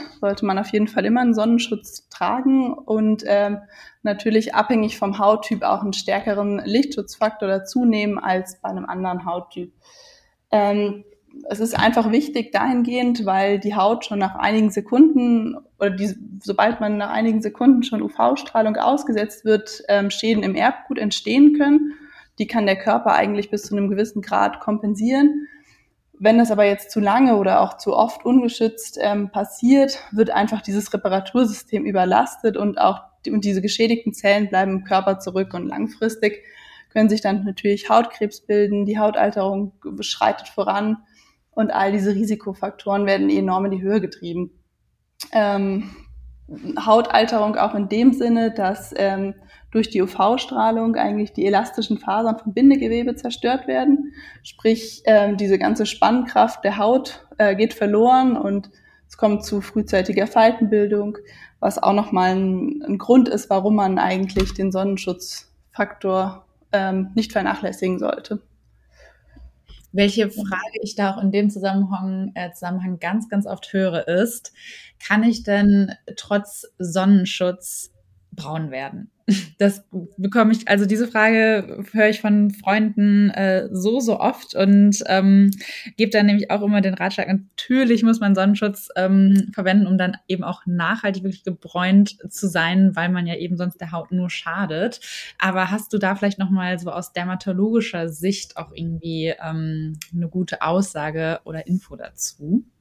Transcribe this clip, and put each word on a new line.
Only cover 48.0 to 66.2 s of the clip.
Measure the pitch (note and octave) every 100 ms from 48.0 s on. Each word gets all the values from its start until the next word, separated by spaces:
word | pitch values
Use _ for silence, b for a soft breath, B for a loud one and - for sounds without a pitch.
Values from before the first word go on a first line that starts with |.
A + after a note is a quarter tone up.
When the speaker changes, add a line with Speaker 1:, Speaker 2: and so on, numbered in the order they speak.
| B3+
Speaker 1:
Sinne, | B3+ A#3+ A#3 A3+
dass, | A3+ F#3+ G3 - -
ähm, | G3 F#3+ G3 G3 b b b
durch | A3 G#3+
die | G3+
U-V-Strahlung | F#3 - F#3+ B3+ - B3+ A3 A3+ A3+ A3+
eigentlich | G3+ G#3 G#3
die | - G3
elastischen | G3+ A#3 - A3 G#3
Fasern | - G3+ A3+ A3+
vom | A3
Bindegewebe | G3 C#4 C#4 A3+ A#3 B3 A#3+
zerstört | B3 A#3+ A#3+ C4 C4
werden. | C4 C4 C#4+ C#4+ B B B
Sprich, | - - A3 A3+ - - -
ähm, | G#3+ G3+ G3+
diese | G3+ F#3+
ganze | - A3 G#3+
Spannkraft | - G3 B3 A#3+ - A3+ - G3
der | G3+
Haut, | G#3+ B3+ - - - -
äh, | G#3 G3
geht | A3
verloren | - G#3 G#3 A#3 C4 C4 A#3
und | G3 G3+ - b b b b
es | -
kommt | G#3+ G#3 -
zu | G#3
frühzeitiger | G3 A3 G3+ G3 F#3 G3 G#3
Faltenbildung, | A#3+ A3+ A#3 G#3+ G#3+ G#3 G#3 G#3 G#3+ - B B B
was | - -
auch | -
nochmal | G3+ G#3 F#3 F#3 F#3
ein, | F#3+ F#3 - D4 -
ein | G3
Grund | - B3+ B3
ist, | - -
warum | G3 G3 G#3
man | G3 F#3
eigentlich | F#3 F#3+ F#3+ F#3+ F#3+
den | - F#3+
Sonnenschutzfaktor, | F#3 G3 F#3+ - F3+ - - - _ _ - G3+ - F#3+ F#3+